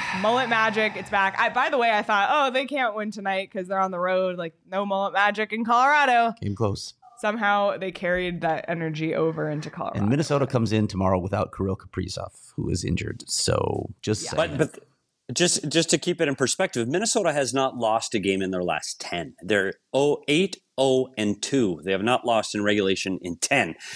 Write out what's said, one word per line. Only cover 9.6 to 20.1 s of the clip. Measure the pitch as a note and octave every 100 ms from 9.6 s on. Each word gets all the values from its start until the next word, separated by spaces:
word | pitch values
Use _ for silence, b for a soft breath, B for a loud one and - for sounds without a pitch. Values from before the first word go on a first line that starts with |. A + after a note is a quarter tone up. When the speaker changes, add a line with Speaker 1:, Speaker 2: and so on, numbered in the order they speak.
| D#3
Speaker 1:
Colorado. | - - A2
Speaker 2:
And | G#2
Minnesota | C#3+ E3 C#3+ C3
comes | B2+ A2+
in | A2 G#2
tomorrow | F#2 F#2 F#2+
without | F2 G2+ F#2 -
Kirill | G2 F#2+
Kaprizov, | - - - - - - - -
who | -
is | F2+
injured. | - - - - -
So | - - G1+ G1+ - - -
just | - A2 -
Speaker 1:
Yeah. |
Speaker 2:
saying. | - E3+ D3
Speaker 3:
But, | D3+
but | - - _ _ _ -
just, | B2 F3 - D3+
just | D#3 D#3+
to | D#3+
keep | - E3+
it | D3+
in | C3
perspective, | B2+ - F#3+ - A#2
Minnesota | E3+ A3 A3+ E3+
has | D3 B2+
not | C3 C3+ A#2+
lost | A2+ A2 - A2
a |
game | F#2+ F#2+
in | F#2+
their | F#2
last | F2+ D2+ - -
ten. | - F2 E2 -
They're | F2+ G#2 F#2+ - _
oh, | C3 C#3+